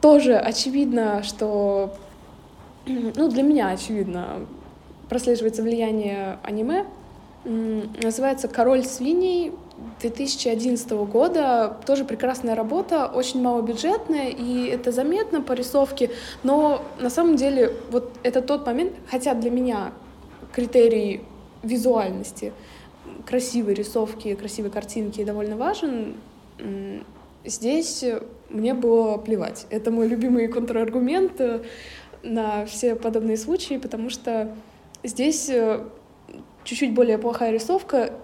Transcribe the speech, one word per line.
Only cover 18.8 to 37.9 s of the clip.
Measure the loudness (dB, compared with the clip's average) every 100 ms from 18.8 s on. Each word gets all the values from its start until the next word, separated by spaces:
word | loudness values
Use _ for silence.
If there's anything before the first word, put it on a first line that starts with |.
| -2 -4 -6
хотя | -2 0
для | 0 0
меня | 0 0 -2 -4 -10 -20 -20 -20 -20 -8
критерий | -4 2 6 6 6 0 -4 -10 -20 -20 -12
визуальности, | -4 2 4 4 2 -4 -10 -10 -10 -10 -20 -20 -20 -20 -18 -16 -4
красивой | -2 0 -2 0
рисовки, | 0 0 0 -2 -4 -6
красивой | -6 -6 -6 -4
картинки | -6 -6 -4 -4 -4
довольно | -4 -4 -4 -2
важен, | -2 -2 -2 -4 -6 -10 -18 -20 -20 -14
м, | -10 -8 -8 -12 -14 -20 -20 -18 -12
здесь | -4 0 0 -2 -4 -4 -4 -8 -18 -10
мне | -2 0
было | 2 4 4 4 -2
плевать. | -2 -2 -2 -8 -8
Это | -4 0
мой | 2 2
любимый | 2 2 2 2
контраргумент, | -2 -2 -2 0 0 2 2 0 2
э, | -2 -2 -8 -16 -18 -18 -20 -14
на | -4 -2 0 -2 -4
все | -2 0 0
подобные | 0 0 0 0
случаи, | 0 -2 -2 -6
потому | -4 -6 -6
что | -6 -4 -2 -4 -8 -20 -20 -20 -12
здесь, | -8 0 0 0 0
э, | 2 2 0 -4 -16 -20 -20 -20 -20 -20 -18
чуть-чуть | -10 -2 0
более | 4 4 4
плохая | 0 0 0
рисовка | 0 0 -2 2